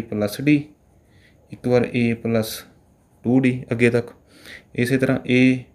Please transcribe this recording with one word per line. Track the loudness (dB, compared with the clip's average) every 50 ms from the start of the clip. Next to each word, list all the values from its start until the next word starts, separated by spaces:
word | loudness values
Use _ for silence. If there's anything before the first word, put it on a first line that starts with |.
| -4 -6
plus | -4 -4 -4 -4 -4 -2 0 2
D, | 2 2 0 -6 -18 _ _ _ _ _ _ _ _ _ _ _ _ _ _ _
ਇੱਕ | -20 -8 -2 0
ਵਾਰ | 2 2 0
A | 0 -2 -2 -2 -2 -2 -4 -4
plus | -2 -2 -2 -2 -4 -8 -14 -16 -20 _ _ _ _ _ _ _ _ _ _ _
ਟੂ | 0 2 2
ਡੀ | 2 2 0 -2 -6 -8
ਅੱਗੇ | 0 2 2 2
ਤੱਕ, | 2 2 -4 -4 -16 _ _ _ _ -20 -20 -20 -20 -20 _ _ _
ਇਸੇ | -4 -2 0 0 0
ਤਰ੍ਹਾਂ | 0 0 -2 -4
A | -2 0 2 4 4 4 2 0 -6 -16